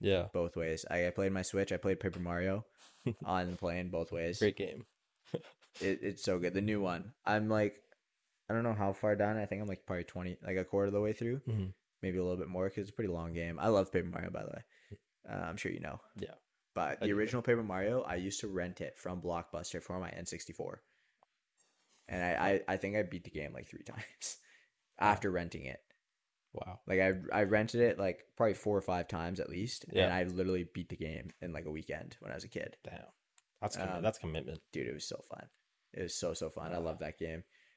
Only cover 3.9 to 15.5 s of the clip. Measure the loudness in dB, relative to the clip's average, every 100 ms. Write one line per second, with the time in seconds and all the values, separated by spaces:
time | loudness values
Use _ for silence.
3.9 | -2 -2 -2 -2 4 4 4 -4 -6 -14
4.9 | _ _ _ -8 -8 -8 -20 _ -4 0
5.9 | 0 -2 -4 0 2 2 2 2 2 2
6.9 | -2 -6 -6 2 2 4 4 4 0 _
7.9 | _ _ _ _ _ -2 0 2 2 2
8.9 | 2 2 4 4 2 0 -2 -4 -6 -4
9.9 | -4 -4 -6 -6 -6 -2 -2 2 4 4
10.9 | 4 2 0 0 -2 0 0 0 -6 _
11.9 | _ -2 2 2 0 -2 0 0 -2 -6
12.9 | -2 -2 -2 -2 -2 -2 0 4 6 6
13.9 | 2 0 -4 -6 -6 -6 -10 -14 -20 -20
14.9 | -20 _ _ -10 -6 -6